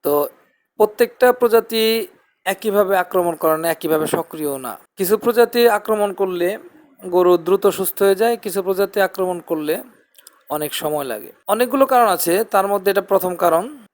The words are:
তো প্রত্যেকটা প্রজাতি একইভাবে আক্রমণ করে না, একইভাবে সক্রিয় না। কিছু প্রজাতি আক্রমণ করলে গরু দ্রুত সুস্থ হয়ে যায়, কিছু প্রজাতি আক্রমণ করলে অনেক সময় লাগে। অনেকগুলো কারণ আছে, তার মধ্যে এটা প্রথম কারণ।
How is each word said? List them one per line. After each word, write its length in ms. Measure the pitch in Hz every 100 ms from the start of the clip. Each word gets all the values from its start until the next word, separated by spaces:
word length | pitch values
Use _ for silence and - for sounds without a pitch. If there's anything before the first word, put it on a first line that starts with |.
তো 100 | 143 147 139 _ _ _ _ _
প্রত্যেকটা 480 | 214 - 240 - 247
প্রজাতি 720 | 247 240 226 220 226 220 226 196 _ _ _ 180
একইভাবে 520 | 196 220 202 190 190
আক্রমণ 360 | 180 190 175 160
করে 220 | 160 156
না, 100 | 165
একইভাবে 360 | 160 160 156 156
সক্রিয় 500 | 170 165 160 147 139
না। 200 | 127 98 _ -
কিছু 200 | 185 214
প্রজাতি 520 | 233 226 233 240 240
আক্রমণ 440 | 208 208 214 208
করলে 440 | 185 196 180 175 214 - _ _ _ 185
গরু 320 | 180 180 175
দ্রুত 300 | 165 196 196
সুস্থ 360 | 175 190 -
হয়ে 120 | 196 190
যায়, 220 | 226 233
কিছু 260 | 214 185
প্রজাতি 380 | 185 190 196 208
আক্রমণ 380 | 190 190 185 175
করলে 440 | - 160 151 180 254 _ _ _ _ _ _
অনেক 240 | 151 151
সময় 320 | - 151 151 135
লাগে। 260 | 107 - - -
অনেকগুলো 380 | 208 247 269 269
কারণ 220 | 254 226
আছে, 360 | 180 170 180
তার 240 | 220 202 196
মধ্যে 240 | 202 190
এটা 100 | 196
প্রথম 340 | 185 196 185 175
কারণ। 300 | 175 160 226 294 208